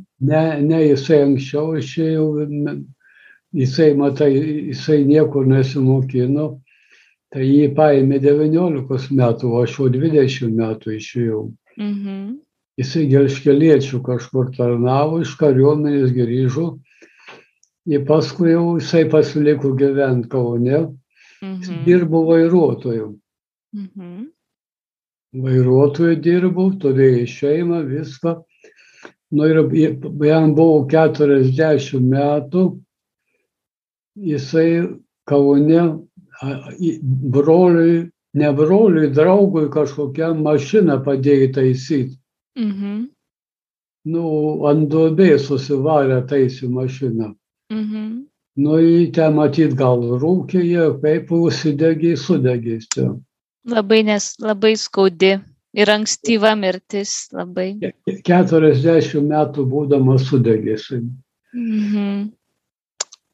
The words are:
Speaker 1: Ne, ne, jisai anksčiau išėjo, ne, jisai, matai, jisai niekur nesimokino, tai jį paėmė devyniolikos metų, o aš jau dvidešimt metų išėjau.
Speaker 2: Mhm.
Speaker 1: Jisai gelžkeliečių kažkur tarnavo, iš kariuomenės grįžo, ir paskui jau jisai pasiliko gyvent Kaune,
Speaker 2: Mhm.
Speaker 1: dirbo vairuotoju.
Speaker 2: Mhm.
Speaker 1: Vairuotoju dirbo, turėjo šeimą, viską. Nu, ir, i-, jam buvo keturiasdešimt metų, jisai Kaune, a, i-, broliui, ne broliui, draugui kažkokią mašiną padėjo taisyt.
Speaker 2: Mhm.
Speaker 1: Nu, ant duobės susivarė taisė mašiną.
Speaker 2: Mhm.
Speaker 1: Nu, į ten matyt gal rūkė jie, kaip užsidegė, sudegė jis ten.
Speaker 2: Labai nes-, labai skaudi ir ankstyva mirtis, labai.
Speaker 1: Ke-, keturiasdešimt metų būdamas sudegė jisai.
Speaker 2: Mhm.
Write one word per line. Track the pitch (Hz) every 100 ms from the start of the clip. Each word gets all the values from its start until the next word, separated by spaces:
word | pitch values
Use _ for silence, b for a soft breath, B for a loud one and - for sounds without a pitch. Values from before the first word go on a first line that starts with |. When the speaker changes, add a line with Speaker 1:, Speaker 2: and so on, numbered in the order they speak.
| 190 _
Speaker 1:
Ne, | 135 156 160 147
ne, | 143 160
jisai | 151 131 - 151
anksčiau | 139 135 - 147 156 160
išėjo, | 131 - 160 160 156 151 147
ne, | 147 147 143 139 _ b b b b _
jisai, | 151 131 170 156
matai, | 143 143 135 147 135 156 151
jisai | 147 127 - 151
niekur | 139 151 143 139 131
nesimokino, | 135 131 143 131 135 131 127 123 147 151 135 b b b b b b _
tai | 135
jį | 131 143 143
paėmė | 143 156 139 135 139
devyniolikos | 139 147 156 160 180 143 131 127 -
metų, | 139 120 113 123
o | 120
aš | 117 -
jau | 131
dvidešimt | 127 160 151 127 - 117 110
metų | 113 110 - 110
išėjau. | - 120 117 107 110 113 _
Speaker 2:
Mhm. | - 208 202 196 196 202 269 _ _ _ -
Speaker 1:
Jisai | 131 165 147
gelžkeliečių | 135 139 135 147 143 160 143 135 123
kažkur | - 123 - 131 131 127
tarnavo, | 120 120 123 135 151 165
iš | - -
kariuomenės | 151 131 143 151 147 143 131
grįžo, | 123 117 123 131 143 170 - b b b b b b b b _ _ -
ir | 143 139
paskui | 156 - - 170
jau | 165 170 170
jisai | 131 170
pasiliko | 156 156 - 151 147 143 135 127
gyvent | 139 135 135 123 117
Kaune, | 135 120 120 123 143 165 - _ b b b
Speaker 2:
Mhm. | 196 190 180 165
Speaker 1:
dirbo | 151 180 170 165
vairuotoju. | 160 165 165 180 143 127 127 113 107 104 _ _ _ _ _
Speaker 2:
Mhm. | 208 190 196 175 175 277 _ _ _ _ _ _ _ _ _ _
Speaker 1:
Vairuotoju | 127 131 127 127 131 143 139 170 160
dirbo, | 156 175 185 175 190
turėjo | 190 143 131 135 120 120
šeimą, | - 143 156 170 170
viską. | 139 139 131 - 165 165 - b b b b b b _ _
Nu, | 147 156
ir, | 160 139
i-, | 156 156 - - 143
jam | 147 160 156
buvo | 151 165 151 131
keturiasdešimt | 160 160 151 147 139 131 131 160 147 - 139
metų, | 127 131 143 147 135 180 185 - - _ _ _ _ _ _ _ _ _ _ _ _ 208
jisai | 190 147 135 160 165 170 180 - _ _
Kaune, | - 143 139 143 147 165 170 151 - _ _
a, | - 135 135 -
i-, | - 170 -
broliui, | 135 131 135 131 147 170 180 170 165 170 170 _ _
ne | 139 147
broliui, | 139 156 196 220 160 147
draugui | 135 170 196 196 156 147
kažkokią | 156 143 139 139 135 165
mašiną | 160 151 147 135 214 175 135
padėjo | 135 135 135 139 131
taisyt. | 135 131 127 - 147 127 - _ _ _ 269
Speaker 2:
Mhm. | 214 196 202 208 254 _ _ _ _ _ _ _ _ _ 156
Speaker 1:
Nu, | 165 165 151 151 156
ant | 147 151 151
duobės | 156 160 160 185 143 135
susivarė | 139 135 139 143 151 135 127
taisė | 131 143 127 131 127
mašiną. | 127 131 131 131 113 110 107 _ _ -
Speaker 2:
Mhm. | 214 214 214 214 233 285 _ _ -
Speaker 1:
Nu, | 147 160
į | 165 170 165
ten | - 156 151
matyt | 151 143 151 127
gal | 127 123 120
rūkė | 123 156 185 135 185
jie, | 175 175 160 135
kaip | 151 160 -
užsidegė, | 170 165 - 156 143 160 156 170 143
sudegė | - 160 127 123 117
jis | 113 110
ten. | - 127 131 - _ _ _ 240
Speaker 2:
Labai | 233 202 220
nes-, | 214 208 - -
labai | 220 202 220
skaudi | 220 - - 190 170 190 196 - _ _
ir | 190 208
ankstyva | 214 214 - - 226 214
mirtis, | 214 190 180 - 202 202 - -
labai. | 180 180 180 185
Speaker 1:
Ke-, | 208 190 - - 190
keturiasdešimt | - 180 - 160 156 131 160 165 135 156 147
metų | 151 147 143 131
būdamas | 143 143 139 131 131 -
sudegė | 139 113 110 107
jisai. | 107 - 127 117 131 _ _ _
Speaker 2:
Mhm. | 247 226 214 208 208 202 202 208 - _ _ _ _ _ - - - _